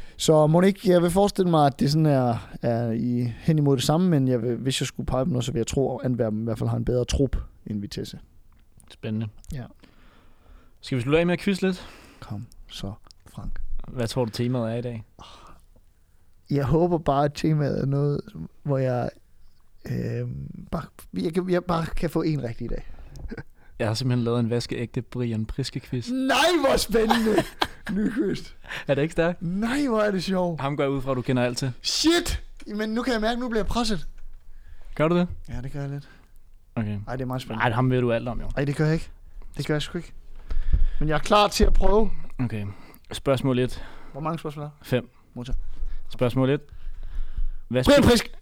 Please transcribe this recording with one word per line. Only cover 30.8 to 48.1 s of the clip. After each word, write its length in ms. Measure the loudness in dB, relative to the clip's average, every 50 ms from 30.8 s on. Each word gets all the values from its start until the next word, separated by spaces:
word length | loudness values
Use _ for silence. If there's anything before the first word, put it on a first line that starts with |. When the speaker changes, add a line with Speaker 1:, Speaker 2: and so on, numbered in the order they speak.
| 0
Speaker 2:
jeg 60 | 0
ud 100 | 0 0 -2
fra, 120 | -2 -2
du 80 | -2 0
kender 200 | 0 2 2 2
alt 160 | 0 0 -2
til. 140 | -4 -4 -4 -4 -4
Speaker 1:
Shit! 600 | -4 -2 2 4 4 4 4 2 0 -4 -4 -6 -10 -16 -16 -14
Men 220 | -10 -6 -4 -4 -2
nu 140 | -2 -2 0
kan 100 | 0 0
jeg 80 | 2
mærke, 200 | 2 0 0 0
nu 80 | -2 -2
bliver 120 | 0 0 0
jeg 40 |
presset. 400 | 2 2 2 2 2 0 -2 -4 -6 -10 -10 -10 -10 -10 -12 -14 -16 -16 -14 -14 -14 -14 -12 -12 -10 -2
Speaker 2:
Gør 140 | 0 2 2
du 100 | 4 2
det? 100 | 2 0 -4 -10 -10 -10
Speaker 1:
Ja, 120 | -8 -8
det 120 | -8 -8 -8
gør 80 | -8
jeg 100 | -8 -6
lidt. 180 | -8 -10 -10 -14 -20 -20 -20 -20 -20 -20 -20 -20 -20 -20 -20 -10 -6
Speaker 2:
Okay. 240 | -4 -4 -4 -4 -6 -6 -6
Speaker 1:
Ej, 80 | -6
det 60 | -6 -4
er 40 |
meget 160 | -4 -6 -6 -6
spændende. 200 | -6 -4 0 0
Speaker 2:
Ej, 80 | 2
ham 200 | 2 2 2 4
ved 100 | 4 2
du 120 | 2 2 0
alt 160 | 0 -2 -4
om, 120 | -6 -6
jo. 60 | -4 -4 -2
Speaker 1:
Ej, 80 | -2 -2
det 120 | -2 0
gør 80 | 0 0
jeg 100 | 2 2
ikke. 160 | 0 -2 -6 -12 -18 -18 -18 -16 -14 -14 -12 -8
Det 100 | -8 -4
gør 80 | -2 -2
jeg 80 | -2 -4
sgu 160 | -6 -8 -10
ikke. 140 | -10 -10 -16 -16 -16 -14 -14 -12 -6 2 2 4 6 6 6 8 6 6 6 4
Men 100 | 4 4
jeg 60 | 4
er 40 | 2
klar 300 | 4 6 6 6 6 6
til 160 | 6 4 6
at 80 | 8 8
prøve. 380 | 10 10 8 8 8 6 6 4 2 0 -2 -2 -2
Speaker 2:
Okay. 280 | -2 -2 -2 -4 -6 -6 -10 -12 -16 -20 -20 -20 -14 -12 -10
Spørgsmål 460 | -6 0 0 0 2 2 2 2 2
et. 260 | 2 0 -2 -6 -8 -10 -12 -14 -14 -14 -12
Speaker 1:
Hvor 80 | -6
mange 180 | -6 -4 -4 -4
spørgsmål 260 | -6 -10 -10 -10 -12
er 40 | -12
der? 80 | -14 -14 -6
Speaker 2:
Fem. 280 | -2 -2 -2 -2 -4 _ -20 -20 _ -14
Speaker 1:
Modtaget. 240 | -12 -4 -2 -2 0 0 -2 -2 -2 -2 0 0 -2 -2 -2 -2
Speaker 2:
Spørgsmål 380 | 0 0 2 2 2 2 2
et. 100 | 2 0 -2 -8 -14 -10 -8 -8 -6 -6 -8 -6 -2 -2 -2 0 2 2 2 2 0 -2 -6 -2
Hvad 160 | 0 2 6
Speaker 1:
Brian 180 | 8 8 8 8
Speaker 2:
spi-, 60 |
Speaker 1:
Priske! 220 | 8